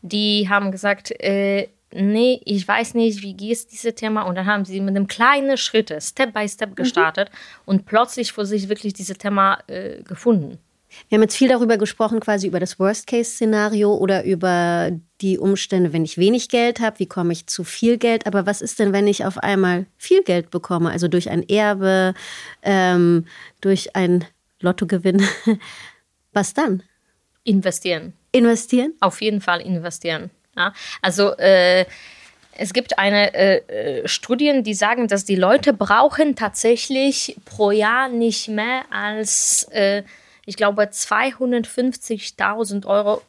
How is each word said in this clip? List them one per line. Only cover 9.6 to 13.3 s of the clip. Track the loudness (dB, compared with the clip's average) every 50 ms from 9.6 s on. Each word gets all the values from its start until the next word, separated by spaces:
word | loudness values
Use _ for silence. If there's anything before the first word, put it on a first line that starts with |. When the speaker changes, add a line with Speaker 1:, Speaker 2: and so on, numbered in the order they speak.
| -6 -14
Speaker 1:
äh, | -12 -12 -10 -12 -14 -14
gefunden. | -14 -16 -16 -2 2 2 2 2 0 -4 -12 -18 _ _ _ _ _ _ -20 -20 -4 _
Speaker 2:
Wir | 4
haben | 4
jetzt | 4 4 4
viel | 2 4 4
darüber | 4 4 4 2 2
gesprochen, | 0 0 -4 -2 _ -2 0 0 -2
quasi | 0 -2 -2 -2 -2
über | -2 -2 -2
das | -4 -4 -2 0
Worst-Case-Szenario | 0 0 0 -2 -6 -4 -2 -2 -2 -4